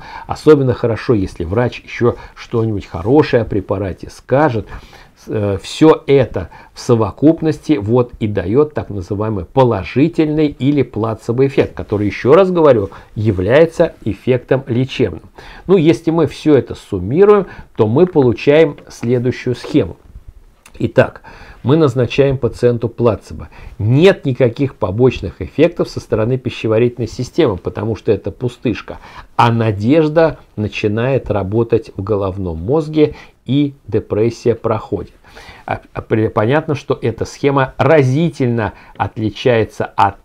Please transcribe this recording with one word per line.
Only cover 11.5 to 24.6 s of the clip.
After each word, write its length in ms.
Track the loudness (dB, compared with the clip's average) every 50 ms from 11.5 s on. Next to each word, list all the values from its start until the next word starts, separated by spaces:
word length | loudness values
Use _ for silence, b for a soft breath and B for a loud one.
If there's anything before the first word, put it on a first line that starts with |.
| 2 0 0 0 -4
который, 320 | -10 -6 -4 -4 -2 -2
ещё 280 | -4 -4 -2 0 2 4
раз 160 | 4 2 2
говорю, 400 | 2 4 4 4 4 4 0 B B B B B -8
является 800 | -4 -2 -2 0 0 0 2 4 4 4 4 2 0 -2 -2 -4 -6 -8
эффектом 600 | -8 -8 -4 -2 0 0 0 0 -2 -2 -2 -2
лечебным. 560 | -2 -2 -2 -2 -2 -2 -2 -2 -2 -4 -8 -16 -20 B B B B B B B
Ну, 100 | 2 2
если 340 | 4 4 4 2 2 0 -2
мы 160 | 0 0 0
всё 280 | -2 -4 -2 2 4 4
это 180 | 4 2 0 -8
суммируем, 720 | -16 -10 -8 -6 -6 -4 -2 2 4 6 6 6 4 2 B B B B B _
то 100 | -2 0
мы 200 | 2 2 2 2
получаем 680 | 4 4 2 2 2 2 0 2 4 4 4 4 2 0 -6 -16 -20
следующую 640 | -14 -6 -4 -2 -2 0 0 -2 -4 -4 -6 -6 -6
схему. 420 | -6 -6 -2 0 0 0 -2 -6 -16 -20 -20 -20 -20 -20 -20 -20 -20 -20 -20 _ _ -20 -18 -8 -6
Итак, 420 | -6 0 2 0 0 0 -2 -12 B B B B B B B B -2
мы 120 | 0 2
назначаем 640 | 2 2 2 0 0 -2 0 2 2 2 2 0 -2
пациенту 500 | -4 -6 -2 0 0 0 0 0 -4 -6
плацебо. 600 | -4 -2 0 0 0 -2 -6 -14 -16 -16 -16 B B B B B B -4
Нет 440 | 0 2 4 4 6 4 4 2 -2
никаких 520 | -4 0 0 0 0 0 -2